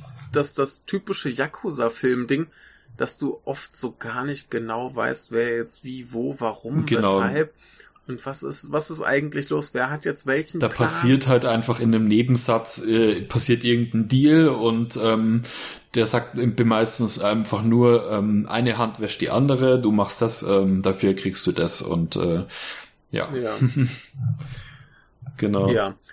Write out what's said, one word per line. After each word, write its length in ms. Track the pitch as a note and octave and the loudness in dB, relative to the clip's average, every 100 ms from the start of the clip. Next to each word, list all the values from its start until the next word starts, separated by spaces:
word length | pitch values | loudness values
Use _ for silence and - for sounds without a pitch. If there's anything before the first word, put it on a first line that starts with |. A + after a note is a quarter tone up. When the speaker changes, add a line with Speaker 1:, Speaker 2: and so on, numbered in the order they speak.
| - - - | -20 -20 -4
Speaker 1:
das, 220 | D3 D3 | -2 -2
das 320 | - C3+ - - | -2 -4 -4 -6
typische 440 | G3 - F#3+ D3 | -6 -4 -6 -6
Yakuza-Film-Ding, 1160 | A#2 C#3+ - F#3 D3 A#2 A#2 C3 B2 A#2+ C#3 D#3+ _ - _ _ - | -4 -6 -6 -8 -2 -2 0 0 0 0 -2 -4 _ -20 _ _ -6
dass 200 | B2+ - | -6 -4
du 220 | C#3+ - - | -6 -6 -8
oft 280 | C3+ - | -10 -10
so 200 | - B2 - | -8 -8 -8
gar 260 | A#2 A#2 C3+ | -10 -6 -6
nicht 260 | C#3 - | -8 -6
genau 420 | A#2 A2+ A2+ B2+ B2+ | -6 -4 -6 -6 -4
weißt, 360 | A#2 A#2+ - | -4 -4 -4
wer 240 | A#2 A#2+ A#2 | -2 0 -2
jetzt 260 | A#2 - | -6 -10
wie, 300 | C3 B2+ A#2+ | -14 -14 -10
wo, 220 | A#2 C3 C#3 | -6 -6 -4
warum, 460 | A2+ G#2 A#2 D3 D#3 | -4 -4 -4 -4 0
Speaker 2:
Genau. 320 | A2+ G2+ G2 | 2 2 2
Speaker 1:
weshalb 360 | - C#3+ D#3 _ - - - _ - | 0 0 -4 _ -20 -20 -20 _ -14
und 180 | B2 - | -12 -10
was 160 | C#3 | -10
ist, 280 | C3+ D3+ D3 | -8 -10 -4
was 180 | D3 D3+ | -4 -4
ist 120 | D#3+ | -4
eigentlich 460 | - C#3 D3 D3 C#3 | 0 0 0 -6 -4
los, 240 | D3+ C#3+ | -4 -4
wer 160 | B2+ B2+ | -4 -4
hat 140 | D3+ E3+ | -4 -6
jetzt 200 | C#3+ - | -6 -2
welchen 340 | C3+ D3+ E3+ | -2 -2 -2
Speaker 2:
Da 80 | A#2 | -2
Speaker 1:
Plan? 180 | - B2 | 0 0
Speaker 2:
passiert 400 | - B2 C3+ C3+ | 2 4 4 4
halt 180 | B2 B2 | 2 4
einfach 340 | A2+ A2+ A2+ | 0 0 0
in 140 | A#2 | 2
einem 140 | A2+ A2 | 4 4
Nebensatz, 720 | G#2+ B2 A#2+ - A2+ A2+ - | 4 4 2 2 0 0 -6
äh, 380 | A2 A2+ A2 F#2 | 0 4 4 2
passiert 420 | G#2 A#2+ - A#2+ | -2 -2 2 2
irgendein 440 | A#2+ A#2+ A#2 A2+ A2 | 2 2 2 0 2
Deal 380 | C3 D3 D#3 D#3+ | 4 6 6 6
und, 480 | B2 A2+ A2+ A#2+ - | 4 2 0 -2 0
ähm, 420 | A2+ A2 A2+ A#2 B2 - - - _ | 2 2 2 0 -2 -12 -12 -16 _
der 140 | A#2 A2 | 0 2
sagt 260 | A#2+ A#2+ A#2 A#2+ G#2+ A#2 | 0 -2 -2 0 2 4
meistens 540 | A2 A2+ - A2+ - | 4 2 0 -2 0
einfach 400 | G2+ A2+ G#2+ G#2 | 0 0 0 0
nur, 460 | A2+ A#2 A#2+ A#2 - | 2 6 6 6 4
ähm, 360 | G#2+ G#2 G#2 G#2+ | -2 2 0 0
eine 280 | A2+ A#2+ A2 | 0 0 0
Hand 200 | A2+ G#2+ | -2 -2
wäscht 200 | G#2+ - | -6 -4
die 80 | - | 0
andere, 500 | A2 C#3 B2+ C3 B2+ | 2 2 4 4 4
du 120 | A2+ | 4
machst 300 | G#2+ G2+ - | 2 2 0
das, 200 | A2+ A2+ | -2 -2
ähm, 400 | - G2 F#2+ F#2+ | 2 2 4 2
dafür 320 | G2 F#2+ G2 | 0 2 2
kriegst 320 | F#2+ F#2+ F2 - | 2 -2 -2 -2
du 60 | |
das 300 | F2 E2 - | 0 -2 -2
und, 320 | - E2+ E2 - | -2 -2 -2 -2
äh, 300 | F2 E2+ F#2 - - - - _ _ | 0 -2 -4 -10 -14 -14 -18 _ _
ja. 180 | - - | -6 -4
Speaker 1:
Ja. 220 | C3+ A#2 G#2+ | -4 -4 0
Speaker 2:
<laughs> 1800 | B2+ C#3+ B2 - - - A2+ - - - - - - _ _ _ - - | 0 2 -2 -2 -14 -6 -4 -4 -8 -14 -16 -20 -20 _ _ _ -16 -4
Genau. 320 | G#2+ G2 G2 | 0 2 2
Speaker 1:
Ja, 240 | A2+ G2 G2 _ | 2 -2 -6 _